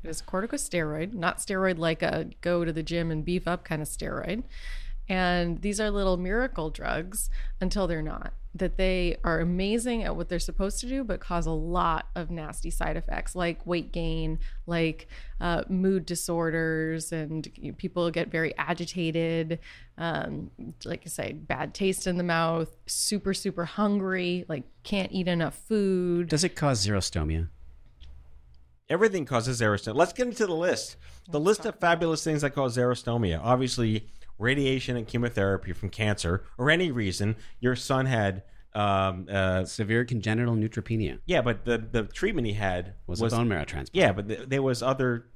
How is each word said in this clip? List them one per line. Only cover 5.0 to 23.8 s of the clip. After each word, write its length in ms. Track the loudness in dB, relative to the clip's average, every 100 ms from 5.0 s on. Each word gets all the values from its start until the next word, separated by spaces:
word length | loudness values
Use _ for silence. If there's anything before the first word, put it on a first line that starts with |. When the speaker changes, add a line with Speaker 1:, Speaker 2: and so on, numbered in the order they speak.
| -2
Speaker 1:
And 520 | 0 2 2 0 0
these 200 | -2 0
are 100 | 0
little 260 | 2 2 2
miracle 540 | 0 0 0 -2 -6
drugs 580 | -4 -4 -4 -4 -4 -2 0 -2 -2
until 260 | 0 2 0
they're 140 | 0
not. 300 | -2 -6 -8 -8 -10
That 220 | -2 -2 2
they 380 | 2 4 2 0
are 160 | 0 2
amazing 600 | 2 0 2 0 0 -2
at 140 | -2 -2
what 120 | -2
they're 100 | -2
supposed 400 | -2 0 0 -2
to 60 | -4
do, 160 | -4
but 160 | -2 -4
cause 260 | -2 -2 0
a 40 |
lot 560 | 0 0 2 2 0 -2 -6
of 140 | -4
nasty 400 | -6 -6 -6 -4
side 260 | -2 0 -2
effects, 400 | -2 -4 -4 -2
like 280 | -2 -2
weight 280 | -2 -2 -2
gain, 480 | -2 -2 0 0 0 -2 -6 -2
like, 400 | 0 0 0 -12 -14 -8 -4
uh, 220 | 0 0 0
mood 360 | 2 4 2
disorders, 1080 | 0 -6 -2 0 0 0 0 0 -2 -2 -4
and, 360 | -4 -4 -6 -8 -10
you 140 | -10
know, 60 | -6
people 340 | -4 0 0
get 180 | 0 -2
very 280 | -2 -2 -2
agitated. 1040 | -2 -2 -4 -2 -2 0 0 0 -2 -6 -8 -20 -20 -8
Um, 520 | -4 -4 -4 -8 -10 -12 -14 -12
like 180 | -10 -10 -8
I 20 |
say, 240 | -8 -6
bad 420 | -8 -6 -6 -4
taste 320 | 0 0 0 -2
in 80 | 0
the 80 |
mouth, 520 | 2 2 2 0 -2 -6 -6
super, 480 | -2 0 0 0
super 320 | -2 -2 -4 -4
hungry, 800 | 2